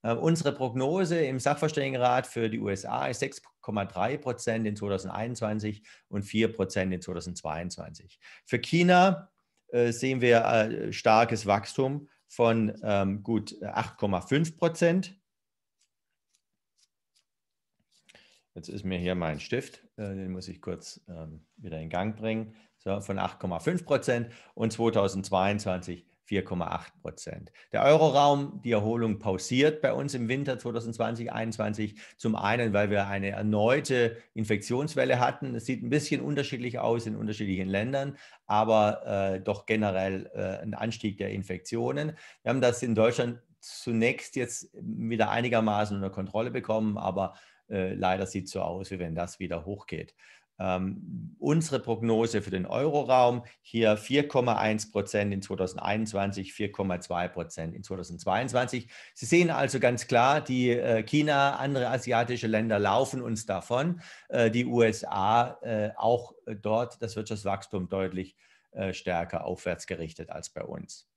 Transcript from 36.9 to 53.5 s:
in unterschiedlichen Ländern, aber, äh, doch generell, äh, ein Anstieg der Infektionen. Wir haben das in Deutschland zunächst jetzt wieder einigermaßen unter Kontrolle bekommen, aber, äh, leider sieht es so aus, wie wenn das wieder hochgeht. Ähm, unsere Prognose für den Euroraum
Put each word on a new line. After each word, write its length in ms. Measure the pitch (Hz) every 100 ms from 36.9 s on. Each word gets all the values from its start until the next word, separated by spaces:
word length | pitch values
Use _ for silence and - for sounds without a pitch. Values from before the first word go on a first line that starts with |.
| 117 110
in 80 |
unterschiedlichen 540 | 107 107 104 104 95 95
Ländern, 480 | 98 117 139 139 139 - - -
aber, 600 | 107 110 110 107 - 123
äh, 340 | 101 98 95
doch 260 | 101 104 -
generell, 640 | 110 107 95 95 95 -
äh, 280 | 104 95 98
ein 100 | 107
Anstieg 420 | 104 110 113 107 98
der 120 | 101
Infektionen. 840 | 104 95 92 - 117 120 139 156 160 - -
Wir 80 | 117
haben 100 | 127
das 220 | 123 117
in 140 | 123 110
Deutschland 440 | 110 110 120 120 _ _
zunächst 760 | - - - 113 117 131 -
jetzt 340 | 139 120 - -
wieder 560 | 104 113 113 113 113 104
einigermaßen 680 | 107 120 117 110 104 104 101
unter 140 | 95
Kontrolle 400 | 95 95 107 123
bekommen, 480 | 123 - 110 107 101
aber, 360 | 92 92 92 - - _ _
äh, 260 | 101 92
leider 320 | 98 92 95 95
sieht 200 | 98 92
es 40 |
so 120 | 98
aus, 280 | 85 90 95
wie 80 | 95
wenn 160 | 85
das 240 | 80 90 -
wieder 260 | 87 85
hochgeht. 480 | 82 101 - 80 80 _ - - _ _
Ähm, 800 | 92 92 95 - - - - -
unsere 420 | 139 160 160 131
Prognose 600 | - 110 113 110 113 107
für 80 | 92
den 140 | 92
Euroraum 800 | 90 - 147 147 123 127 123 120 -